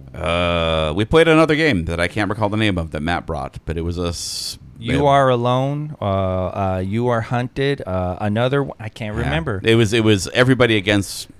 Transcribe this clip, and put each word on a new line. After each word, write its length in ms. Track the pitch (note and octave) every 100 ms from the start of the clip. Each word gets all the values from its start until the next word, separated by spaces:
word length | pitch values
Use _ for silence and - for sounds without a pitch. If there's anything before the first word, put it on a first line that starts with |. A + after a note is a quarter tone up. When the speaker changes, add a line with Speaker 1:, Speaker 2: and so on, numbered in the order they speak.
| C2+
Speaker 1:
Uh, 760 | D2 E2 E2+ F2 E2+ E2 D#2+ D#2
we 100 | E2
played 220 | A2 D#3+ E3
another 280 | D#3+ D#3+ D3+
game 280 | D#3 G2 D#2+
that 120 | E2+
I 60 | F2
can't 200 | A2 G2+
recall 180 | G#2 G#2
the 80 | G#2+
name 220 | G#2+ F2+
of 140 | D#2+
that 80 | D2+
Matt 260 | D#2 E2+ -
brought, 320 | D2+ C#2 -
but 120 | - D#2+
it 60 |
was 160 | E2 F2
a 100 | E2+
s-, 500 | E2 - - - - - -
Speaker 2:
You 260 | A#2 C3+
Speaker 1:
it 20 | C#3+
Speaker 2:
Are 220 | C#3 C3
Alone, 680 | B2 B2 B2+ C3+ D3 D3+ D3
uh, 40 |
uh, 800 | G2+ F#2+ F#2+ F#2 F2+ - F#2+ F#2
You 240 | F#2+ A2 B2
Are 120 | A#2
Hunted, 640 | A2 A#2+ B2+ - C#3 C#3 F#2+
uh, 300 | F#2 F2+ F#2
another 420 | G#2 G#2+ B2+ C#3+
one, 140 | C#3 -
I 80 | A2
can't 260 | - G#2+ G#2+
Speaker 1:
Yeah. 80 |
Speaker 2:
remember. 360 | C#3+ D3+ D3+ F#2+
Speaker 1:
It 100 | F2
was, 180 | A2+ A2
it 120 | A#2
was 240 | A2 G#2 -
everybody 480 | A#2 B2+ B2 A#2+ A2
against 500 | F#2+ G2+ - - - -